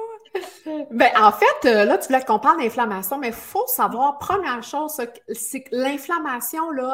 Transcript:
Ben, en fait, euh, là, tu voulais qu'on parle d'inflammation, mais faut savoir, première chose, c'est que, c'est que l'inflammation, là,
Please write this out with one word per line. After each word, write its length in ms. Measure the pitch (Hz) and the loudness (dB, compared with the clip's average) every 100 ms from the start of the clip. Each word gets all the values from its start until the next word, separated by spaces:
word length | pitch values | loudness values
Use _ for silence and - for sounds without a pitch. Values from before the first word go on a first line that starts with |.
| 453 427 _ 381 - - 311 302 - | -10 -14 _ -10 -10 -14 -10 -8 -2
Ben, 180 | 233 247 220 | 4 4 6
en 160 | 220 | 6
fait, 320 | - 466 523 269 | 6 4 4 4
euh, 160 | 214 | 4
là, 140 | 208 - | 4 2
tu 80 | - | 2
voulais 180 | 262 | 0
qu'on 140 | 262 214 | 2 2
parle 220 | 269 330 | 4 2
d'inflammation, 580 | 233 247 226 190 190 277 | 0 -2 -2 -4 -6 -6
mais 140 | 240 | -6
faut 340 | 220 - - 508 | -8 -6 -4 -2
savoir, 520 | - 214 226 277 285 | 0 0 2 0 0
première 440 | - 392 320 240 | -2 -2 -2 -6
chose, 300 | 226 294 302 | -6 -6 -6
c'est 180 | 285 240 | -6 -8
que, 220 | - - | -10 -12
c'est 280 | 220 - 262 | -10 -8 -10
que 60 | - | -6
l'inflammation, 1000 | 247 269 285 311 339 302 247 - 320 330 | -4 -2 -4 -4 -4 -4 -6 -6 -6 -4
là, 220 | 269 254 | -4 -4